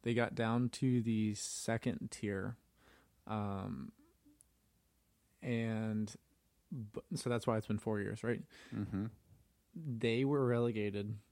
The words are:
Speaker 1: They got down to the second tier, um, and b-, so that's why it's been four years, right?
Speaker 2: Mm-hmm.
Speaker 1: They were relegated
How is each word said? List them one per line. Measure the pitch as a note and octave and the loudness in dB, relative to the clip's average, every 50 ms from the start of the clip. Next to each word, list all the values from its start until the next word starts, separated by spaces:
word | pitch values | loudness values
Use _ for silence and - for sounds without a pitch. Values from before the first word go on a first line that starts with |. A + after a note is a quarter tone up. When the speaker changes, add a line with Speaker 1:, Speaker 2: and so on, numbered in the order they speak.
| - | 0
Speaker 1:
They | A#2 A#2+ | 2 2
got | A#2 A#2+ - - | 2 2 2 2
down | - A#2 A2+ A2+ A#2+ B2 A#2+ | 0 0 2 2 2 2 0
to | - - - C3 B2 B2 | 0 0 2 4 4 4
the | A2 A#2 A2+ A2 A2 G#2+ G#2 | 4 2 2 2 2 2 0
second | - - - - - - - A2+ A2+ - B2+ - - - - | -2 -6 -6 -6 -6 -2 -2 -2 0 0 -2 -2 -2 -6 -8
tier, | - - - G2+ G2+ G2 F#2+ G#2 A#2+ - _ _ _ _ _ - - - - _ _ _ _ | -8 -4 -2 -2 0 0 -2 -4 -6 -8 _ _ _ _ _ -20 -20 -20 -20 _ _ _ _
um, | - A2 G#2+ G#2 G2+ G2 G2 F#2+ G2+ - - - - - _ D4 E4 _ _ _ - - _ - _ _ _ _ _ _ _ _ _ _ _ _ _ _ _ _ _ _ _ | -6 -4 -2 -2 -2 -2 -4 -4 -4 -6 -6 -8 -12 -14 _ -20 _ _ _ _ -20 -20 _ -20 _ _ _ _ _ _ _ _ _ _ _ _ _ _ _ _ _ _ _
and | - - A#2+ A2+ A#2 A2+ A2+ A2 A2 A2 G#2+ G#2+ G#2+ G#2+ - - _ _ _ _ _ _ _ _ _ _ | -4 -2 0 0 0 0 0 0 0 0 0 0 -2 -2 -6 -14 _ _ _ _ _ _ _ _ _ _
b-, | - C3+ A2 G#2 - - - _ - | -10 -8 -8 -8 -10 -12 -8 _ -6
so | C3 - B2 | -4 0 0
that's | A#2+ A#2 - - | 0 2 2 2
why | A2+ A2 | 2 2
it's | G#2+ - | 2 0
been | G#2+ G#2+ | -2 -2
four | - A2+ G#2+ G#2 | 0 0 0 0
years, | G2+ G2+ G#2 G#2+ - | 0 -2 -4 -4 -2
right? | A2+ A#2+ - - - - - - - - | -2 -2 -2 -4 -12 -16 -20 -14 -8 -4
Speaker 2:
Mm-hmm. | - G#2 - - F#2+ G#2 A2+ - - _ _ - - - _ _ _ _ _ _ | -4 -4 -2 -2 -2 -2 -4 -6 -12 _ _ -20 -20 -20 _ _ _ _ _ _
Speaker 1:
They | - D#3+ D3+ B2 A2+ G#2+ A#2 A2+ A#2+ C3+ | -8 -6 -6 -4 0 2 2 4 4 4
were | C3+ D3 C#3+ C3+ | 4 4 4 4
relegated | A#2+ A#2+ A#2 A#2+ A#2+ A2 G#2+ G#2 G#2 G2 G#2 G2+ G#2 A2 G#2 - _ | 4 4 4 4 2 2 2 0 0 0 -2 -2 -2 -4 -6 -10 _